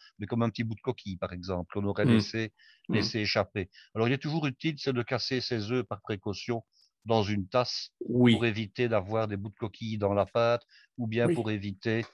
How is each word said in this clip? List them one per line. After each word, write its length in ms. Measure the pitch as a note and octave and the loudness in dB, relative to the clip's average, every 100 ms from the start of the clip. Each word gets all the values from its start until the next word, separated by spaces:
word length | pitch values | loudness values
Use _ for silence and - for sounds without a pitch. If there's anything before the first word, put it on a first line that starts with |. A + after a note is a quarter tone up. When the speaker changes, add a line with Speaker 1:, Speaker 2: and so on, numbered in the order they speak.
| - - | -16 -10
Speaker 1:
mais 80 | G#2 | -4
comme 140 | A#2 | 0
un 60 | A#2 | 0
petit 160 | A2+ | 0
bout 120 | A2+ G#2+ | -6 -4
de 40 | |
coquille, 380 | C3 A#2+ G2+ F2 | -6 -6 -8 -6
par 160 | F2+ | -6
exemple, 360 | F2+ F2+ F2+ E2+ | -6 -4 -4 -4
qu'on 100 | G#2 | -4
aurait 220 | G2+ G2+ A#2+ | -2 2 4
Speaker 2:
Mm. 60 | |
Speaker 1:
laissé, 380 | A2 G#2 A2 A2 _ - _ - | 4 2 -4 -6 _ -20 _ -4
Speaker 2:
Mm. 60 | |
Speaker 1:
laissé 240 | G#2+ G#2 A2+ | -2 0 -2
échapper. 500 | G#2 A2 F#2+ G#2 F#2 - - | 0 0 0 -2 -6 -10 -10
Alors, 140 | G#2+ A#2 | 0 0
il 60 | |
est 80 | C3+ | 0
toujours 240 | D3+ D#3+ D3+ | -2 -2 -2
utile, 300 | B2+ E3 C#3+ | -2 -4 -4
c'est 160 | C#3 | -2
de 80 | B2 | -2
casser 400 | A2 B2 - B2+ | -2 -2 -2 -4
ses 280 | - A#2 G#2 | -2 -4 -2
œufs 120 | B2+ | -4
par 160 | A#2 G#2 | -4 -8
précaution 640 | - G#2 G#2+ F#2 - A#2 - _ _ _ A2 | -6 -6 -6 -8 -4 -6 -6 _ _ _ 2
dans 160 | A2+ | 2
une 240 | G2+ G#2 F#2 | 4 0 0
tasse 440 | B2 A#2+ - - - - | 0 0 -4 -10 -12 -2
Speaker 2:
Oui. 240 | B2 B2 | 6 6
Speaker 1:
pour 140 | A2 A#2 | 6 4
éviter 420 | G#2 G#2 - B2 | 0 -4 -2 2
d'avoir 400 | A2 F#2 A2 A2 | 2 0 -2 0
des 80 | G2+ | -2
bouts 140 | G#2+ | -6
de 40 | - | -8
coquille 420 | A2 - A2+ G#2+ | -8 -6 -6 0
dans 160 | G2+ | 2
la 100 | G2+ | 2
pâte 380 | F#2+ A#2 A#2 A#2+ _ - _ - | 2 2 2 2 _ -20 _ -8
ou 100 | A#2 | -2
bien 200 | A2+ A#2+ | 2 2
Speaker 2:
Oui. 80 | |
Speaker 1:
pour 160 | D#3 A2 | 2 0
éviter, 560 | G#2+ G2+ F#2+ A#2 A2+ A2+ | -2 -4 -4 -2 -2 -4